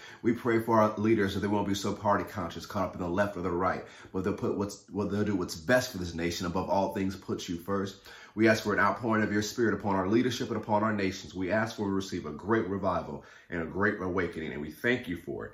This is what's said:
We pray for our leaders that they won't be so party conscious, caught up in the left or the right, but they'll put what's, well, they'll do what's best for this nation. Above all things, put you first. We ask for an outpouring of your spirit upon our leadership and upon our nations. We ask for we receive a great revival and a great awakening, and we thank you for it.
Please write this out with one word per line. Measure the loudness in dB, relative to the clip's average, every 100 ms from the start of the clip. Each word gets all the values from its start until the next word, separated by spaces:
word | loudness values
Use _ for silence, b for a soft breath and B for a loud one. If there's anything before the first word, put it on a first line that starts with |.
| B B
We | 0
pray | 2 4 2
for | 4 6
our | 6 4
leaders | 4 6 4
that | 2
they | 2
won't | 2 2
be |
so | 0 -2
party | 0 2 2
conscious, | 2 -4 -6 -6 -6
caught | -2 -2
up |
in | -2
the | -2
left | 2 0 0
or |
the | -2
right, | 2 2 0 -6 B B
but | -4
they'll | -2
put | 0 -2 0
what's, | -2 -6 -8
well, | -4 -2
they'll | 0
do | 0
what's | 0 -2 -6
best | 2 2 2
for | -4
this | -6
nation. | -2 -2 -2 -2
Above | -2 2
all | 2 2
things, | 0 -2 -4
put | -6 -6 -4
you | -8
first. | -2 -2 -2 -8 B B B 2
We | 4
ask | 4
for | 2
an | 4
outpouring | 4 2 0 2
of | 2
your | 0
spirit | -2 0 0
upon | 2 0 0
our | 2
leadership | 2 2 -2 -4
and | -4
upon | 0 2
our | 2
nations. | 0 -2 -4 -10
We | -6 0
ask | 0 0 -2
for | -2
we |
receive | -2 -2 -6 -6
a |
great | -8 0 2 2
revival | -2 0 0 -2 -10 B B B
and | -6
a | -4
great | 0 0 2
awakening, | -2 0 -2 -4 -6
and | -6
we | -8
thank | -4 -2 0 -2
you | -8
for | -6 -8
it. | -8